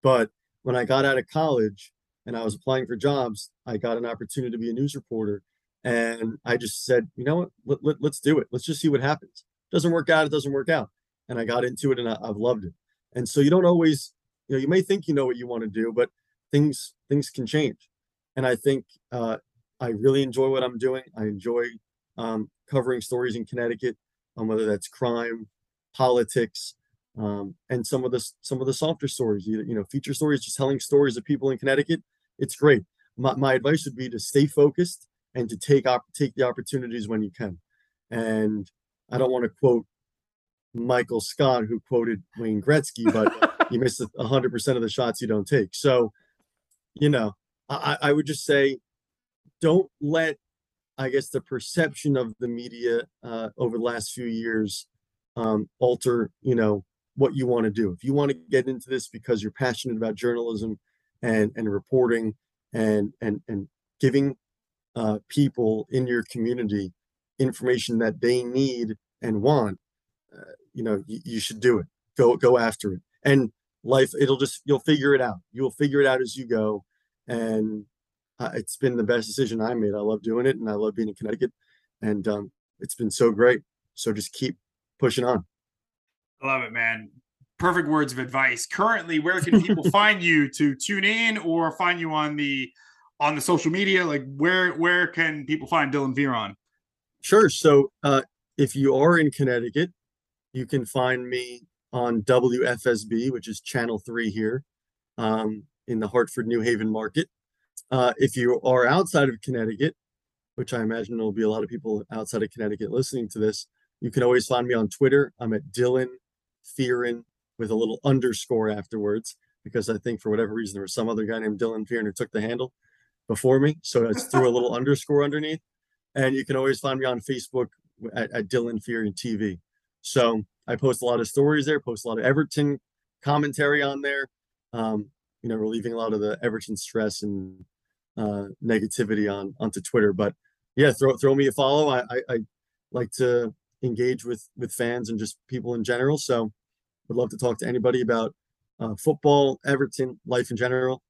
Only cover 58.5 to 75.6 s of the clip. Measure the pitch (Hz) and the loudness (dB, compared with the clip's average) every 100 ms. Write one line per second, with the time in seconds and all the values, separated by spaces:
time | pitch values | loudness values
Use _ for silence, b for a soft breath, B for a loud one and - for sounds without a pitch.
58.5 | 131 127 127 131 131 - 117 - 113 104 | 0 0 -6 -6 -6 -6 -14 -4 -2 -2
59.5 | - 131 117 127 110 113 104 120 120 117 | -2 -4 -2 -6 -4 -4 -2 -2 -2 -4
60.5 | 107 110 104 _ _ _ _ 120 110 104 | -4 -6 -8 _ _ _ _ 0 2 2
61.5 | 113 110 98 - 131 123 117 110 107 _ | 0 -4 -4 0 2 2 2 -2 -8 _
62.5 | _ _ 117 110 107 104 _ 110 104 - | _ _ -2 2 2 -2 _ -6 -6 -6
63.5 | 101 98 _ _ _ 135 135 139 131 _ | -10 -10 _ _ _ 2 2 0 -4 _
64.5 | _ _ _ _ 120 110 107 _ 143 139 | _ _ _ _ -4 -2 -2 _ 0 2
65.5 | 123 110 110 - 131 127 120 110 123 113 | 2 0 0 -2 -2 0 -2 -2 -4 -4
66.5 | 123 110 104 92 _ _ _ _ - 131 | -2 -2 -2 -4 _ _ _ _ -2 -2
67.5 | 110 123 127 - 113 113 - 120 123 120 | 0 0 0 0 0 0 0 0 0 0
68.5 | 127 135 123 113 107 _ _ 117 107 117 | 0 0 -2 -6 -8 _ _ -4 2 4
69.5 | 147 107 92 _ _ _ _ _ 95 95 | 4 2 -4 _ _ _ _ _ -20 -20
70.5 | - _ - 113 101 95 107 - 113 - | -20 _ -8 -2 -2 -4 -12 -8 -6 -6
71.5 | 110 123 110 - _ _ - 120 120 123 | 0 2 2 -2 _ _ 2 4 6 4
72.5 | 123 113 - 104 90 _ _ 139 139 113 | 4 2 -2 -8 -8 _ _ 2 4 2
73.5 | _ _ _ 110 135 131 - 135 131 139 | _ _ _ 2 4 4 2 2 2 0
74.5 | - - 139 - 147 139 139 123 90 _ | -4 -2 0 2 2 4 4 2 -4 _
75.5 | 113 | -6